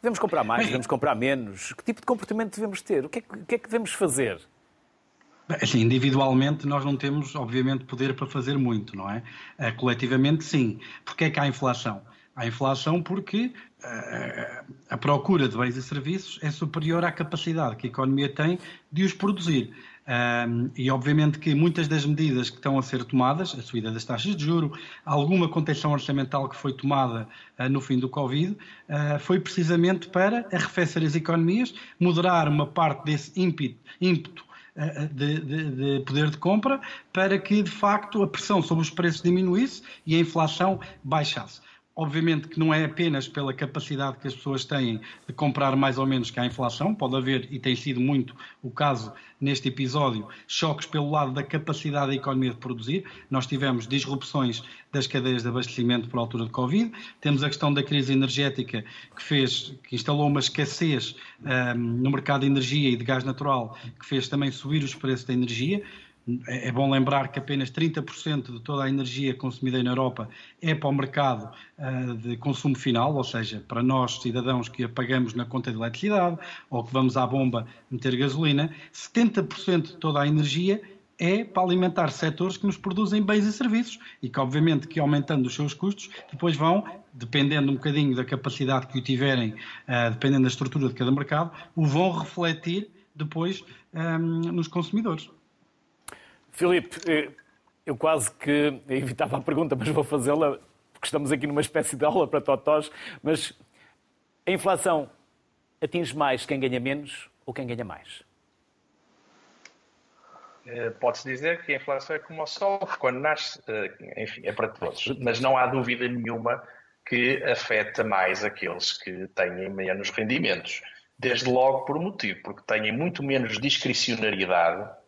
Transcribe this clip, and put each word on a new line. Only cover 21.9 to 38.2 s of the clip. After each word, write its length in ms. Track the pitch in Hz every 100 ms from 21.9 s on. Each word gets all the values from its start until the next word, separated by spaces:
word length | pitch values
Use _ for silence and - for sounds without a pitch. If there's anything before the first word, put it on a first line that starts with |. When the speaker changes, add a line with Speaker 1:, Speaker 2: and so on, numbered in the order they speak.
| 156 143
Speaker 2:
medidas 420 | 147 156 127 120
que 80 | -
estão 220 | 147 135
a 40 |
ser 220 | 131 131
tomadas, 500 | 120 131 127 151 180 131
a 20 |
subida 300 | 117 123 110
das 140 | 110
taxas 300 | - 117 143
de 100 | 190
juro, 280 | 151 170 156 - - -
alguma 440 | - 147 143 185 165
contenção 440 | 165 160 143 151
orçamental 560 | 143 131 139 135 143 135
que 80 | -
foi 160 | 143
tomada, 560 | 127 135 139 131 113 110 - - _
ah, 100 | 127
no 120 | 135
fim 180 | 131 127
do 100 | 127
covid, 480 | 139 135 139 180 208 - - -
ah, 300 | 147 147 147
foi 200 | - 180
precisamente 680 | - - 165 170 175 185 -
para 380 | 180 196 233 233
arrefecer 520 | 180 156 - 165 -
as 120 | 160
economias, 600 | 151 160 165 165 202 247 - - -
moderar 480 | 175 170 170 165 151
uma 180 | 147 143
parte 380 | - 160 139
desse 340 | 151 147 - -
ímpeto, 380 | 180 160 135 - - -
ímpeto, 460 | 180 165 - - - - - -
ah, 280 | 151 - 151
de, 280 | 139 147 156
de, 300 | 156 151 156
de 280 | 131 139 139 135
poder 240 | 135 151
de 80 | 151
compra, 420 | 175 208 269 269 - - -
para 260 | - 190 196
que, 240 | - 208
de 80 | 185
facto, 520 | - 202 202 - 220